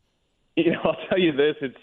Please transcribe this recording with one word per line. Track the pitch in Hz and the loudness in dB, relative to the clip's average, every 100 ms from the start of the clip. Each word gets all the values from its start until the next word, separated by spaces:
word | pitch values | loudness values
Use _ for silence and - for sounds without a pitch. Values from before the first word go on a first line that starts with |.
| _ _ _ _ _ - | _ _ _ _ _ -2
You | 165 | 0
know, | - | 0
I'll | 175 156 - | -2 -4 -2
tell | 190 | 0
you | 175 | 2
this, | 135 147 151 | 2 0 0
it's | 139 - | -8 -12